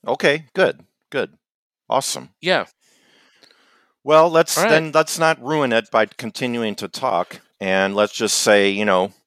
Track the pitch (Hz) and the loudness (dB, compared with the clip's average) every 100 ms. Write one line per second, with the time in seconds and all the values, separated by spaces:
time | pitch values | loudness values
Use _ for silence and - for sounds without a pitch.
0 | - 151 160 151 143 180 156 - _ _ | -6 -2 0 0 -6 -2 -2 -2 _ _
1 | _ 135 104 _ _ _ _ _ _ 127 | _ -6 -6 _ _ _ _ _ _ -4
2 | - - - _ 165 165 92 _ _ _ | -2 -10 -14 _ -4 -4 -4 _ _ _
3 | _ _ _ _ _ _ _ _ _ _ | _ _ _ _ _ _ _ _ _ _
4 | 131 156 170 160 160 - 180 156 160 151 | 4 6 6 4 2 0 2 2 2 0
5 | 156 160 160 156 120 156 131 113 110 113 | -2 0 -2 -2 -4 -2 0 0 0 0
6 | 107 - 113 - 127 120 110 101 98 - | 0 -4 -14 -8 -6 -4 -6 -6 -12 -8
7 | 131 104 110 - _ _ 95 95 98 101 | -4 -2 -4 -10 _ _ -2 0 0 0
8 | 107 - 110 - - 101 101 98 104 92 | -2 -2 -4 0 4 4 4 0 0 0
9 | 95 _ | 0 _